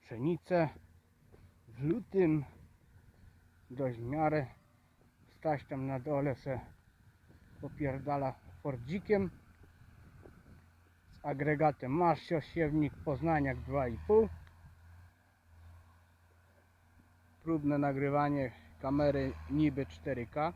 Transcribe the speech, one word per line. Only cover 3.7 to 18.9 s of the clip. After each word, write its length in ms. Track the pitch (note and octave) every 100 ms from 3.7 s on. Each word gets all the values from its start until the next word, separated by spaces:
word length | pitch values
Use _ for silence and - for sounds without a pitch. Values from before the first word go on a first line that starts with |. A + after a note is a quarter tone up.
| B2 C3+ A#2
w 60 | A#2
miarę. 420 | D3 D#3 D3+ B2+ - _ _ _ _ - _ - -
Staś 260 | D#3+ D3
tam 240 | - C#3 C3+
na 120 | C3+
dole 360 | B2+ C#3 C#3+ B2
se 240 | - B2+ - - _ _ - _ _ - - -
popierdala 720 | C#3+ - C#3+ C3 C#3 C#3+ C3+ C3 - -
Fordzikiem 680 | D3 B2+ A#2 F#3+ - G#3 F#3+ - - - - - - - - - - - - - - - _ _ _
z 140 | - D3
agregatem 680 | C#3 C#3+ D3 D#3 C#3+ B2+
Marshall, 500 | D3 F3 D3 - E3
siewnik 520 | - - D#3 D3+ D3
Poznaniak 640 | - - C3+ D#3+ D#3+ C#3 B2+
dwa 300 | B2 C3+ B2+
i 100 | A2+
pół. 320 | - G#3+ A3 - - - - - - - - _ _ _ _ - - - - - _ _ _ _ _ _ _ _ _ - - _ _ _
Próbne 340 | D#3+ E3 C#3+ C#3+
nagrywanie 760 | C#3+ C3+ C#3 C#3+ C#3+ C#3+ C3 - - -
kamery 520 | C3